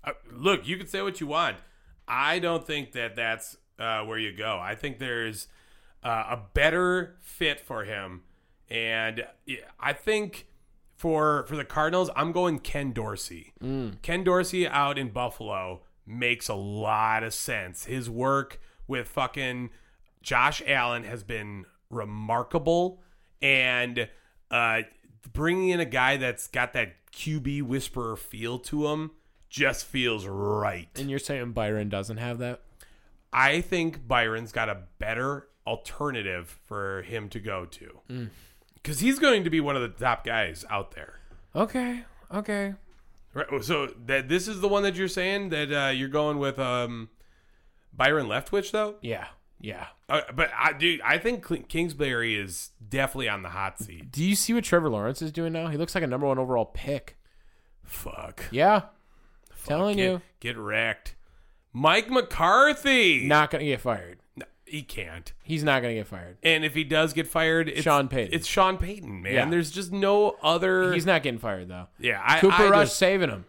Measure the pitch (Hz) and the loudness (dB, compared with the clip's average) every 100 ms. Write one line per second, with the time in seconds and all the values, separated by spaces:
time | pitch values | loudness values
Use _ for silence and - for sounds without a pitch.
0 | - - - 120 160 196 120 185 196 196 | -8 -10 -14 -2 2 2 0 -8 -6 -6
1 | 196 190 151 151 160 98 - _ - - | -4 -6 -4 0 0 -2 -14 _ -20 -20
2 | - 123 143 175 175 170 170 147 139 127 | -6 0 2 2 0 -2 -2 -8 -6 -6
3 | 117 110 113 113 - - _ _ 113 110 | -6 -2 -2 -2 -6 -18 _ _ -4 -4
4 | 107 113 110 95 107 98 90 110 147 117 | -4 -4 -6 -4 -4 -4 -6 -6 -8 -8
5 | 131 117 113 107 - - _ - - - | -6 -4 -4 -8 -14 -18 _ -20 -20 -10
6 | 123 113 107 120 98 - 147 165 180 180 | -4 -2 -2 -8 -4 2 4 4 2 0
7 | 170 - - - 160 143 - 120 101 107 | -4 -12 -20 -4 -2 -2 -8 -10 -6 -8
8 | 95 90 - _ _ _ _ 113 113 113 | -8 -12 -20 _ _ _ _ -4 -2 -2
9 | 110 110 - - - 127 - - 135 143 | -2 -6 -10 -14 -12 -12 -12 -6 -4 -4
10 | - 214 208 - - _ _ _ _ _ | -2 -2 -2 -10 -20 _ _ _ _ _
11 | 170 156 151 147 - 151 139 - 156 180 | 0 2 2 2 -2 -8 -6 0 2 2
12 | 175 147 160 170 180 147 - 147 139 117 | 0 0 0 2 2 0 -4 -4 -4 -4
13 | 107 101 - 85 - _ 123 135 120 95 | -6 -6 -10 -12 -18 _ -6 -4 -6 -8
14 | - 175 180 180 180 185 175 143 143 139 | -4 0 2 2 2 0 0 2 0 0
15 | 131 107 123 - 110 101 92 90 - _ | -4 -4 -6 -6 -6 -6 -6 -10 -16 _
16 | - 113 123 120 - 104 98 104 104 107 | -16 -4 -2 0 -2 -6 -6 -4 0 2
17 | 110 110 113 - - 113 92 87 - 131 | 2 0 -2 -6 -6 -6 -6 -12 -8 -8
18 | 120 117 131 139 135 - - _ - 131 | -6 -2 0 0 -2 -10 -18 _ -8 -6
19 | 117 - 127 - 131 123 123 - _ _ | -4 -4 -4 -4 -6 -6 -8 -12 _ _
20 | _ _ - 127 135 147 - 139 123 120 | _ _ 0 4 4 2 0 2 2 -2
21 | 110 117 98 113 104 101 92 _ _ 117 | -6 -12 -8 -8 -8 -12 -14 _ _ -8
22 | 104 107 107 117 123 165 151 170 180 185 | -8 -8 -2 -2 0 0 2 2 2 -2
23 | - _ _ _ 139 135 127 123 123 120 | -20 _ _ _ 2 4 4 2 0 -2
24 | 117 - _ _ _ 120 117 113 113 - | -4 -6 _ _ _ 0 2 2 -2 -12
25 | _ - - - 156 180 185 175 165 127 | _ -20 -10 -2 0 2 2 2 0 4
26 | 127 139 127 - - 131 123 131 107 - | 4 4 0 -4 -6 -2 -2 -2 -4 -6
27 | _ - - 156 131 143 135 135 131 139 | _ -10 -4 -4 -4 -4 -2 -4 -4 -6
28 | 113 107 - 110 117 127 127 147 147 151 | -6 -8 -10 -8 -6 -6 -6 -2 -2 -2
29 | 156 - _ _ _ - 135 131 - 139 | -6 -10 _ _ _ 0 0 0 -6 -2
30 | 123 110 95 98 101 104 104 90 80 - | 0 -2 -4 -4 0 0 0 -4 -10 -10
31 | 139 139 - 139 120 113 107 107 104 98 | -6 -6 -4 -6 -4 -4 -2 -2 -2 -4
32 | 98 110 120 120 123 123 - _ - - | -6 -8 -8 -6 -8 -10 -16 _ -20 -20
33 | _ - _ 127 135 156 175 180 165 151 | _ -20 _ 4 4 4 0 0 0 -4
34 | 120 123 113 113 113 117 110 98 90 - | 0 2 2 -2 -6 -4 -4 -4 -10 -10
35 | 104 113 131 143 - _ - 113 - - | -6 -4 -4 -6 -10 _ -6 -6 -6 -6
36 | 147 127 98 90 85 - _ 104 98 95 | -4 -4 -4 -6 -8 -18 _ -8 -6 -6
37 | 92 113 104 113 104 95 87 - - - | -6 -8 -8 -10 -8 -8 -8 -16 -20 -20
38 | _ 123 117 - - _ _ _ - 143 | _ -12 -10 -14 -20 _ _ _ -6 0
39 | 226 269 302 226 170 160 143 139 120 90 | 2 4 6 6 4 0 0 0 -2 -2
40 | 127 113 - 113 98 80 - 104 98 - | 0 0 0 -2 -2 -4 -6 -6 -6 -12
41 | 76 - - - - - 220 254 247 247 | -16 -18 -20 -20 -10 -2 -2 0 -4 -6
42 | 240 - - 190 208 202 196 196 - - | -10 -20 -10 -8 -4 -4 -4 -8 -16 -20
43 | - - - 131 151 139 127 160 135 - | -20 -20 -12 -8 -4 -4 0 -2 -2 -8
44 | 117 135 127 175 185 208 196 202 202 180 | -2 -2 2 -2 0 -2 2 4 2 0
45 | 190 185 185 202 196 156 147 147 139 131 | -2 0 0 -2 -2 -2 0 0 0 0
46 | 135 147 151 147 139 135 131 123 120 117 | 0 2 2 2 0 0 -2 0 -2 -6
47 | 110 _ - _ _ _ _ _ _ - | -12 _ -20 _ _ _ _ _ _ 2
48 | 127 151 120 110 - 202 196 214 214 208 | 4 4 2 -2 0 -2 0 -2 -2 -4
49 | 120 104 - - _ _ 107 90 - - | -6 -6 -8 -16 _ _ -12 -10 -12 -16
50 | _ 147 - 127 156 117 143 143 170 160 | _ -2 -2 0 0 2 2 4 0 2
51 | 107 156 220 247 - 170 - 165 170 143 | 2 2 2 -4 -4 -6 -4 -2 -2 -2
52 | 139 120 117 107 98 87 - _ 110 135 | -2 0 0 -2 -4 -8 -12 _ -6 -2
53 | 135 135 120 101 90 90 95 - 110 85 | -2 -2 -4 -4 -6 -4 -6 -6 -12 -12
54 | 131 139 175 202 - 233 - 175 156 107 | -10 0 2 2 2 0 4 4 4 0
55 | 107 135 160 151 165 160 165 147 165 190 | -2 -2 -6 -4 -4 -2 -4 -2 -2 0
56 | 156 127 143 131 131 123 110 - - 139 | 0 0 0 2 2 0 0 -4 -4 -6
57 | - - _ - - _ _ _ - - | -6 -20 _ -20 -20 _ _ _ -16 -12
58 | - - - - - 117 175 214 - _ | -10 -10 -12 -10 -6 4 6 6 2 _
59 | _ _ _ - _ - - 151 202 202 | _ _ _ -20 _ -16 -4 0 2 2
60 | 185 180 - _ 117 113 107 107 113 107 | 2 0 -6 _ -8 -6 -2 0 0 -2
61 | - - - - - _ _ 120 151 190 | -10 -14 -20 -20 -20 _ _ 2 6 6
62 | 220 254 247 - 165 220 285 294 277 262 | 4 0 0 2 6 8 8 6 4 6
63 | 202 139 131 151 151 151 147 127 127 107 | 6 4 6 6 6 2 0 0 0 -2
64 | 87 90 _ - - _ - 156 131 - | -4 -18 _ -16 -16 _ -12 -10 -8 -10
65 | 87 82 82 - - 156 151 135 120 113 | -8 -10 -12 -14 -4 -2 4 4 2 -4
66 | 104 95 87 90 160 160 156 139 151 160 | -6 -12 -14 0 4 4 2 -2 0 2
67 | 160 147 160 165 160 165 160 - 160 143 | 2 2 -2 2 4 4 2 0 4 4
68 | 135 135 107 160 - - 190 185 175 202 | 4 0 0 -2 0 4 4 4 -4 -6
69 | 180 95 92 107 139 175 156 170 185 196 | -10 -8 0 2 4 2 0 -4 -6 0
70 | 196 202 208 - 151 170 185 185 185 175 | 4 6 4 2 2 2 4 4 4 2
71 | 165 170 143 117 113 95 90 90 90 _ | 4 2 2 -4 -4 -6 -8 -12 -14 _
72 | 120 104 101 156 190 180 202 202 202 - | -2 0 4 6 8 8 8 8 6 6
73 | 185 196 165 101 | 4 4 2 -2